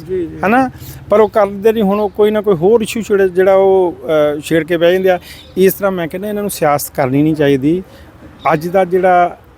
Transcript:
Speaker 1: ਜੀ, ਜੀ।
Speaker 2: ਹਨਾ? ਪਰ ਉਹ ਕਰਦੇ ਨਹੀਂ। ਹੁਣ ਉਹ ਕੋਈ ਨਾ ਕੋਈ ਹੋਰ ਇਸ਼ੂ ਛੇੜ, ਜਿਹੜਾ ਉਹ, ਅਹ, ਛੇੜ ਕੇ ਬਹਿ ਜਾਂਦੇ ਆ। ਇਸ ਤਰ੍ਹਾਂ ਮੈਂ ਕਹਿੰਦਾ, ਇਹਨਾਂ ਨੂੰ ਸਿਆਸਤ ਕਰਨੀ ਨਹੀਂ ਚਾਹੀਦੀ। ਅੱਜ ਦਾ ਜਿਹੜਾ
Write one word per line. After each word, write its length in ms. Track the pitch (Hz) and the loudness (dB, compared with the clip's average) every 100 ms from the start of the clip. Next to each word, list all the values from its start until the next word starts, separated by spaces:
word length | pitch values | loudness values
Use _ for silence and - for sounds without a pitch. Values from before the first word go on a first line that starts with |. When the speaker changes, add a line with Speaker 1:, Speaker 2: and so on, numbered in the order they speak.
| 160 | -10
Speaker 1:
ਜੀ, 180 | 185 160 | -8 -8
ਜੀ। 120 | 160 185 | -4 0
Speaker 2:
ਹਨਾ? 240 | 247 262 - - - - | 0 0 -6 -18 -18 -2
ਪਰ 100 | 208 | 0
ਉਹ 80 | 208 | 2
ਕਰਦੇ 440 | 220 202 202 220 | 0 -2 0 0
ਨਹੀਂ। 120 | 220 | 2
ਹੁਣ 160 | 196 202 | 0 0
ਉਹ 80 | 208 | -2
ਕੋਈ 220 | 202 214 | 0 0
ਨਾ 100 | 214 | 0
ਕੋਈ 160 | 208 170 | 0 0
ਹੋਰ 240 | 185 233 | 2 2
ਇਸ਼ੂ 200 | 208 233 | 0 -6
ਛੇੜ, 200 | 190 202 | -2 0
ਜਿਹੜਾ 320 | 190 175 190 | 0 2 2
ਉਹ, 400 | 190 196 190 180 - | 4 4 2 0 -4
ਅਹ, 360 | - 156 147 151 | -2 0 0 -2
ਛੇੜ 240 | - 160 | -2 -2
ਕੇ 120 | 156 170 | 0 0
ਬਹਿ 160 | 170 | 2
ਜਾਂਦੇ 180 | 185 185 | 2 2
ਆ। 80 | 180 - - - - | 0 -4 -20 -10 0
ਇਸ 160 | 190 | 0
ਤਰ੍ਹਾਂ 200 | 175 196 | 2 -2
ਮੈਂ 160 | 185 165 | -4 -6
ਕਹਿੰਦਾ, 200 | 185 214 | -8 -8
ਇਹਨਾਂ 140 | 208 | -6
ਨੂੰ 80 | 202 | -6
ਸਿਆਸਤ 440 | - 151 143 - | -2 0 0 -2
ਕਰਨੀ 280 | - 131 139 | -4 0 2
ਨਹੀਂ 120 | 156 | 0
ਚਾਹੀਦੀ। 480 | 151 143 139 143 180 190 - - - - - 135 | 2 2 2 0 -2 -6 -18 -20 -20 -20 -8 -2
ਅੱਜ 160 | 156 170 | -2 0
ਦਾ 160 | 190 | -2
ਜਿਹੜਾ 540 | 180 185 185 180 175 - - | 0 0 2 2 2 -2 -18